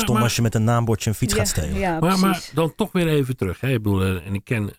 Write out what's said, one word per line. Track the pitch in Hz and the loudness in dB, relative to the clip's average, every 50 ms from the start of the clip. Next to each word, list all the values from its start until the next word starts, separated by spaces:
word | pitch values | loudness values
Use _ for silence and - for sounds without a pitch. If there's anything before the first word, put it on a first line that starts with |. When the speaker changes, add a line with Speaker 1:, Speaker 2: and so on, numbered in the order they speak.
| 226 | 2
Speaker 1:
stom | 202 120 | 2 2
Speaker 2:
maar | 107 120 | 2 2
Speaker 1:
als | 117 - | 2 2
je | - | 2
met | 117 113 - | 0 2 2
een | 117 107 | 2 2
naambordje | 113 120 117 117 110 113 - - 113 | 2 2 2 2 0 0 0 0 -2
een | 104 | -2
fiets | - 127 107 101 | -2 -2 0 0
Speaker 3:
Ja, | 214 | 0
Speaker 1:
gaat | 98 | 0
stelen. | 95 - - 78 185 190 196 | 0 -2 -4 -2 -2 -2 -2
Speaker 3:
ja, | 196 180 170 - | -2 -2 0 0
Speaker 2:
Maar, | 156 175 190 190 | 2 2 2 4
maar | 185 190 | 2 2
Speaker 3:
precies. | 185 165 - - - | 2 0 -4 -6 -2
Speaker 2:
dan | 143 165 156 - | -2 -2 -2 -2
toch | - 214 - | -4 -4 -2
weer | - 185 175 | 0 0 0
even | 160 156 147 135 123 127 | 2 2 2 0 0 -2
terug, | - - 92 85 - | -2 -2 -4 -4 -4
hè? | - 135 | -2 -2
Ik | 135 113 | 0 0
bedoel, | 107 104 98 95 95 | 2 2 2 2 2
eh, | 95 92 90 76 | 0 0 -2 -4
en | 98 98 | -6 -6
ik | 98 - | -6 -4
ken | - 123 113 104 98 - | -4 -4 -2 -4 -4 -8